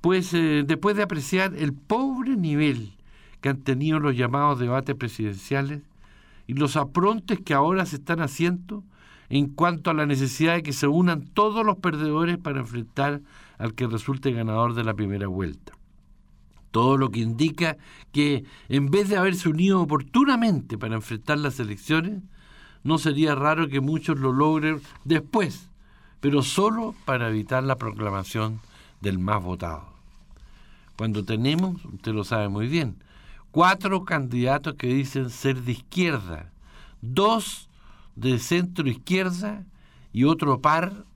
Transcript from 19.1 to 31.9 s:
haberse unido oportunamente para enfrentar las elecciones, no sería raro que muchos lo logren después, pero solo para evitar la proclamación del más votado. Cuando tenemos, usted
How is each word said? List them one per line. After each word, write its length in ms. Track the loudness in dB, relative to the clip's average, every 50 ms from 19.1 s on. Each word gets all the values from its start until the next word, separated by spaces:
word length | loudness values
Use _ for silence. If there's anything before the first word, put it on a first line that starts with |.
| 2
haberse 320 | 2 2 2 2 2 0 0
unido 320 | 2 4 4 4 4 4
oportunamente 960 | 4 2 0 -2 -2 2 2 2 4 4 2 2 4 2 2 0 0 -6 -8
para 200 | -6 -4 -4 -4
enfrentar 420 | -4 -4 -6 -8 -6 -2 -2 -2 0
las 220 | 0 -2 -2 -4
elecciones, 600 | -6 -6 -6 -10 -2 0 0 0 2 -2 -6 -8 -12 -14 -20 -20 -20 -20 -20 -20 -20 -20 -20 -6
no 160 | 0 0 2 2
sería 380 | 2 0 2 4 4 4 4
raro 320 | 2 2 2 2 2 0 0
que 120 | 0 0
muchos 380 | 0 0 -2 -2 0 -2 0 2
lo 140 | 2 2
logren 480 | 2 4 4 2 2 2 0 0 -2 -2 -8 -14 -20 -14 0
después, 680 | 0 0 0 0 0 0 0 0 0 -4 -10 -18 -20 -20 -20 -20 -20 -20 -20 -20 -20 -14 -2
pero 240 | 0 2 2 2
solo 540 | 2 2 0 2 2 2 2 0 -4 -6 -8 -8 -4
para 240 | -4 -2 0 0 0
evitar 340 | -2 -2 -2 0 -2 0
la 140 | 0 0 -2
proclamación 840 | -2 -4 -8 -6 -6 -4 -4 -4 -4 -6 -4 -4 -2 -2 -2 -4 -8 -12 -18 -20 -20 -20 -20 _ -6
del 200 | -4 -2 -2 0
más 200 | 0 0 0 0
votado. 440 | -2 -4 -6 -6 -6 -8 -8 -10 -14 -18 -20 -20 -20 -20 -20 -20 -20 -20 -20 -20 -20 -20 -20 -20 -20 -20 -20 -20 -20 -20 -10 -6
Cuando 260 | -4 -2 -2 -4 -4
tenemos, 600 | -4 -4 0 0 0 2 2 0 -2 -4 -8 -10
usted 280 | -16